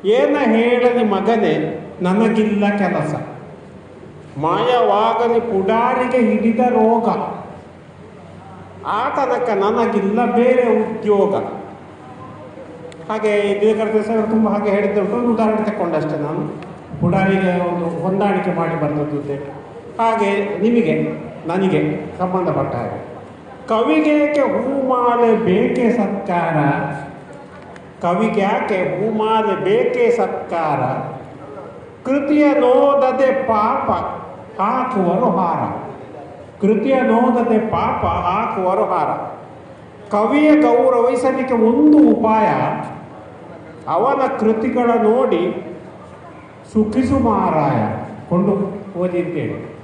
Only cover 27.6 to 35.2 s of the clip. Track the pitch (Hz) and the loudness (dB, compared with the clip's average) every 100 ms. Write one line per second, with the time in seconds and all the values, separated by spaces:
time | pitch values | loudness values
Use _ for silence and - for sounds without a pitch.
27.6 | - - - - 175 185 220 202 196 240 | -20 -20 -20 -6 -2 0 0 2 0 0
28.6 | - 190 180 180 214 214 220 226 208 185 | 0 -2 -2 -2 -2 0 2 2 2 0
29.6 | 185 220 240 247 233 226 190 - - 170 | 2 2 2 2 2 2 0 -4 -6 -4
30.6 | 156 135 127 123 - - - - - - | -2 -2 -2 -4 -8 -12 -14 -16 -16 -16
31.6 | - - - - 247 277 294 302 294 - | -16 -18 -20 -12 -2 -2 2 4 6 4
32.6 | 247 269 285 277 262 247 262 - 220 214 | 4 6 6 4 2 4 2 2 0 0
33.6 | 220 277 - 180 175 - - - - - | 2 0 -2 -2 -4 -8 -12 -16 -16 -4
34.6 | 202 254 247 208 175 185 | -2 -2 -2 0 0 2